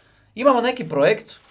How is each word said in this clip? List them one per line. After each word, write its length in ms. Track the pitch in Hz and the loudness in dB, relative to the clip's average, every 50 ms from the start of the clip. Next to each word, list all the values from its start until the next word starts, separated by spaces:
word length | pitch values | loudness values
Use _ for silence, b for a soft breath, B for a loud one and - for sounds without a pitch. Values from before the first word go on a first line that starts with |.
| b b b b b b b | b b b b b b b
Imamo 260 | 214 254 285 254 240 | 0 2 2 2 2
neki 220 | 233 254 254 240 170 | 0 -2 -4 -6 -8
projekt, 520 | 160 151 139 143 185 220 214 - - - - _ _ | -6 -2 0 2 2 0 0 -6 -14 -20 -20 _ _